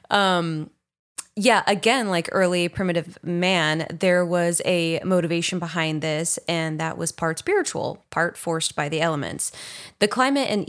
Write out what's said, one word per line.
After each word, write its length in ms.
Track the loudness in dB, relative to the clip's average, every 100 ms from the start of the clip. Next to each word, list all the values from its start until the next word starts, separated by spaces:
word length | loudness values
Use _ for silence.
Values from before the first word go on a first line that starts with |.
| -2
Um, 580 | 2 2 2 0 -4 -8 _ _ _ _ -16 -12 0
yeah, 260 | 4 4 4
again, 400 | 0 2 2 2
like 220 | -2 0
early 380 | 2 2 2 0
primitive 480 | 0 0 0 -2 -8
man, 680 | -4 0 2 2 2 0 -2
there 340 | 0 2 4 4
was 360 | 2 2 0
a 380 | 0 2 2 0
motivation 560 | 2 2 2 0 -2 -4
behind 420 | -4 -2 -2 -2
this, 380 | -2 -2 -2 -4 -2
and 320 | -2 -2 -4
that 180 | -4 -4
was 140 | -6
part 280 | -2 -2 -2
spiritual, 680 | 0 0 0 -4 -6 -8 _
part 280 | -2 -2 -2
forced 360 | -4 -2 -2
by 140 | -4 -2
the 140 | 0
elements. 500 | 0 0 -2 -4 -6 -8 -14 -16 -18 -2
The 80 | 0
climate 420 | 2 2 2 0
in 140 | -2